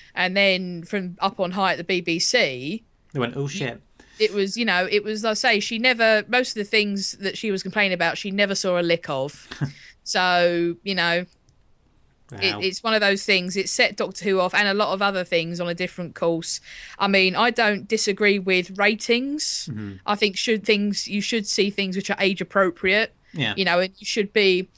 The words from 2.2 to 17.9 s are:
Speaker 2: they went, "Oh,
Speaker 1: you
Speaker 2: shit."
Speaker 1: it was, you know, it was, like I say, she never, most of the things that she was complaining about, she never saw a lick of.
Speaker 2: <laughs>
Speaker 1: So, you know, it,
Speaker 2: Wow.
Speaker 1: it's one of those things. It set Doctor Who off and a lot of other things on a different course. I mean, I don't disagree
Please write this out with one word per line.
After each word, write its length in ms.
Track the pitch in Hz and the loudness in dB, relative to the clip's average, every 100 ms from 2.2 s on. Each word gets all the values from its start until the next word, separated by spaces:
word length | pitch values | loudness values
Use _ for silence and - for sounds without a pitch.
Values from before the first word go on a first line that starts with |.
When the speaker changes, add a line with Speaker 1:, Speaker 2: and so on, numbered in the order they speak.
| - 247 180 127 135 220 _ _ _ | 2 2 2 -2 -8 -8 _ _ _
Speaker 2:
they 60 | 143 | -4
went, 160 | 120 127 | -4 -4
"Oh, 60 | |
Speaker 1:
you 40 | 143 | -6
Speaker 2:
shit." 340 | 175 131 113 _ _ - - | -6 -8 -8 _ _ -12 0
Speaker 1:
it 120 | 214 | 0
was, 240 | 202 196 214 | 0 -2 -2
you 80 | |
know, 240 | 233 180 185 | 0 0 2
it 120 | 208 | 0
was, 200 | 208 214 | -2 -4
like 80 | 226 | -2
I 20 | |
say, 260 | 214 254 208 | 0 2 2
she 200 | - 226 | 0 0
never, 440 | 254 233 226 220 208 | 0 4 4 4 2
most 220 | 247 247 | 0 0
of 40 | |
the 100 | 220 | -4
things 500 | 202 220 208 196 190 | 0 0 0 -2 -6
that 220 | - 196 - | -6 -6 -4
she 140 | 220 | -2
was 140 | 190 | -2
complaining 300 | 190 214 202 | -2 0 2
about, 220 | 180 170 - | 2 0 -2
she 140 | 208 | -4
never 240 | 196 202 | 0 0
saw 260 | 196 196 180 | 0 0 0
a 40 | |
lick 260 | 175 165 - | 2 0 0
of. 380 | 139 139 - - - | -4 -4 -8 -16 -6
Speaker 2:
<laughs> 140 | 143 - - - - | -6 -8 -20 -18 -4
Speaker 1:
So, 680 | - 185 180 175 175 170 170 | 0 2 4 4 2 -2 -4
you 100 | 196 | -6
know, 320 | 185 170 170 180 _ _ _ _ _ _ _ _ _ - 113 | -2 0 0 -4 _ _ _ _ _ _ _ _ _ -18 -4
it, 140 | 196 | -4
Speaker 2:
Wow. 60 | 208 | -2
Speaker 1:
it's 220 | 190 185 | -4 -4
one 100 | 226 | 0
of 80 | 220 | 2
those 220 | 202 196 | 2 0
things. 340 | - 190 180 185 | 2 0 0 -4
It 120 | 180 | -2
set 260 | - 233 208 | 2 0 0
Doctor 300 | 196 190 214 | -6 -4 0
Who 140 | 190 | 2
off 140 | 180 | 2
and 140 | 180 208 | 2 2
a 60 | |
lot 200 | 196 214 | 2 0
of 80 | 190 | 0
other 220 | 202 196 | 0 -2
things 360 | 175 170 165 170 | -2 -2 -2 -4
on 60 | 175 | -6
a 40 | |
different 400 | 175 180 - 175 | -4 -6 -6 -10
course. 460 | - 170 165 165 - - - - - | -2 0 0 -2 -8 -10 -18 -14 -2
I 80 | 196 | 2
mean, 280 | 196 190 185 | 4 4 4
I 140 | 233 | 2
don't 360 | 233 220 202 | 4 2 0
disagree 500 | - | 0